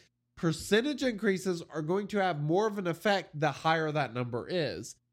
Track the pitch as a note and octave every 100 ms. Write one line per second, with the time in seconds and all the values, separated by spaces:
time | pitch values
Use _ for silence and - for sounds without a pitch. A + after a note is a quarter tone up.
0 | _ _ _ - E3+ D#3 - G#3 C#4 C#4+
1 | C4+ G#3 G#3+ F#3+ F#3+ E3+ - D3+ D3+ F#3+
2 | G#3 G#3 F#3 D3+ D3 F3 A3 G#3 F3 D#3+
3 | G3+ G3 - D3+ D3+ B2+ D#3+ E3 D#3 D3+
4 | B2+ A#2+ A#2+ A#2 G2 F3 C#3 E2+ A2+ -
5 | _